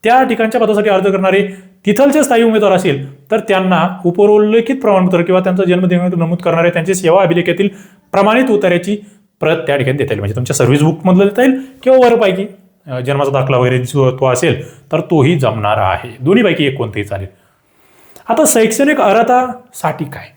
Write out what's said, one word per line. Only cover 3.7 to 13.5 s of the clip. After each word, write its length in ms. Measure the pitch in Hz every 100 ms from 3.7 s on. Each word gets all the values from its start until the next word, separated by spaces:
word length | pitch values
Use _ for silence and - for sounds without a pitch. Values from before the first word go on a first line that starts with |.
| 175 175 -
उपरोल्लेखित 760 | 175 170 202 214 214 226 233 262
प्रमाणपत्र 420 | 226 190 185 180
किंवा 180 | 175 185
त्यांचा 240 | 185 185 185
जन्मदिनांक 460 | 180 185 175 180
नमूद 240 | 175 165 170
करणारे 320 | 175 165 170
त्यांचे 240 | 175 165
सेवा 280 | 190 185 180
अभिलेखातील 460 | 190 175 175 175 196 - - _ _
प्रमाणित 320 | 190 202 233
उतार्याची 540 | 262 208 190 175 180 208 - _ _ _
प्रत 160 | 156 165
त्या 200 | - 139
ठिकाणी 200 | 135 143
देता 160 | 127
येईल, 60 | 104
म्हणजे 180 | 101 104
तुमच्या 200 | 127 -
सर्व्हिस 260 | 120 143
बुकमधलं 420 | 151 165 185 180
देता 180 | 196 202
येईल 180 | 262 262 - -
किंवा 160 | 254 262
वरपैकी, 480 | 240 233 208 185 208 - _ _ -
अ, 140 | 127
जन्माचा 300 | 127 139 139
दाखला 260 | 135 135